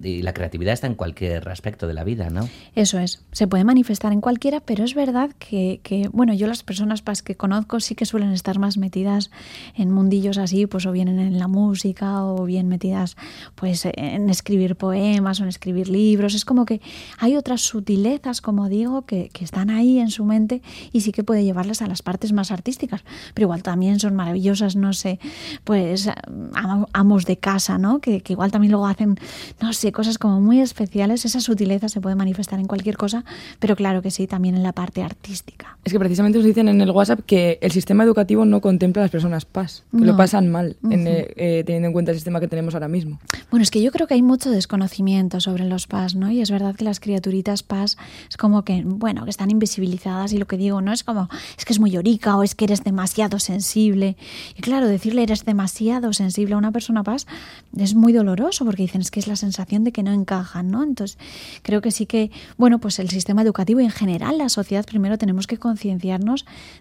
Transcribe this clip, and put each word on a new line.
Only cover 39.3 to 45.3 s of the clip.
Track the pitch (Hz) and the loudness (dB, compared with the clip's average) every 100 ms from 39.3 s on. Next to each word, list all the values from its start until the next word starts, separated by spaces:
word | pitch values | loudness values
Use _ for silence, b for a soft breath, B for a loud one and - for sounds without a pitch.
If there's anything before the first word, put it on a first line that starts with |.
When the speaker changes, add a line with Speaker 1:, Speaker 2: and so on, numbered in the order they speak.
| 160 | -2
Speaker 3:
paz, | - 190 180 - _ | -6 -6 -6 -10 _
que | 233 | 4
lo | 220 | 6
Speaker 2:
No. | 196 | 8
Speaker 3:
pasan | 185 208 180 | 6 6 4
mal, | 170 170 - | 2 -2 -2
en, | 220 202 | 0 2
Speaker 2:
Ujú. | 170 | 2
Speaker 3:
eh, | 165 - - | 0 -2 -2
eh, | 170 165 165 | 0 0 0
teniendo | 170 170 | 0 0
en | |
cuenta | 170 170 | 0 0
el | 165 | -2
sistema | 170 175 | -2 -2
que | 170 | -2
tenemos | 165 165 | -4 -4
ahora | 160 151 | -4 -4
mismo. | 175 156 147 - B B | -4 -4 -10 -10 B B
Speaker 2:
Bueno, | 240 | 2
es | 208 | 4
que | 214 | 4
yo | 233 | 2
creo | 339 330 | 0 2
que | |
hay | 247 | 4
mucho | 247 262 269 | 4 2 2
desconocimiento | 208 - 202 190 - 196 190 185 | 0 0 -2 -2 0 0 2 0